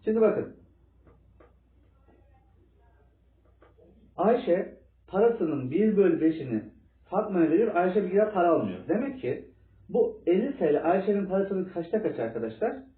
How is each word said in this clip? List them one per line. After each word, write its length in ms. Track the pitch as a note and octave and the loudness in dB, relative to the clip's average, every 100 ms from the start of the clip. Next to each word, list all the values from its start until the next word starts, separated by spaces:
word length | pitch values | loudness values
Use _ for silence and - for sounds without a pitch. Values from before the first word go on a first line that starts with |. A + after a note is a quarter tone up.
Şimdi 160 | - A3 | 0 2
bakın. 360 | G#3+ - - - _ _ _ _ _ _ _ _ - _ _ _ _ _ _ _ _ _ _ _ _ _ _ _ _ _ _ _ _ _ _ _ - _ _ - | 2 2 -6 -16 _ _ _ _ _ _ _ _ -20 _ _ _ _ _ _ _ _ _ _ _ _ _ _ _ _ _ _ _ _ _ _ _ -20 _ _ -2
Ayşe 640 | G3 B3 G3+ F3 - - _ _ _ | 2 2 2 0 -2 -12 _ _ _
parasının 640 | F#3+ A#3 A3+ E3 C#3 B2+ | 2 2 2 -2 -2 -2
bir 260 | E3+ G#3+ G3 | 0 2 4
bölü 240 | F3+ D#3+ | 4 4
beşini 420 | D#3+ - C3 A2 - - _ _ | 0 0 -4 -6 -6 -20 _ _
Fatma'ya 460 | _ F#3+ G#3 F#3 D#3+ | _ -4 -2 0 2
veriyor. 240 | E3+ A3 | 4 2
Ayşe 300 | F3 F#3 G3+ | 2 2 0
bir 60 | F3+ | 0
kere 200 | G3 G#3+ | 2 2
para 200 | F#3 F3 | 2 2
almıyor. 280 | D3+ G#2 F2+ - | 2 0 -6 -4
Demek 320 | G3+ C#4 - | -2 -2 -6
ki 280 | B2 - - _ _ _ - | -6 -6 -10 _ _ _ -4
bu 340 | A3+ - - E3 | 0 0 -2 0
elli 320 | F#3 C#4 - | 0 0 -2
T 140 | E3 | 0
L 180 | D3 D#3+ | 2 2
Ayşe'nin 360 | F#3+ G#3 G3+ F#3 | 0 0 -2 0
parasının 380 | F#3+ F#3+ F#3+ | -2 -2 -4
kaçta 380 | E3+ F3 E3 G#3+ | -6 -8 -4 -4
kaçı 200 | E3 - | -4 -4
arkadaşlar? 600 | A2+ A2+ A2 - A#3 C4+ - | -6 -6 -8 -4 -6 -6 -16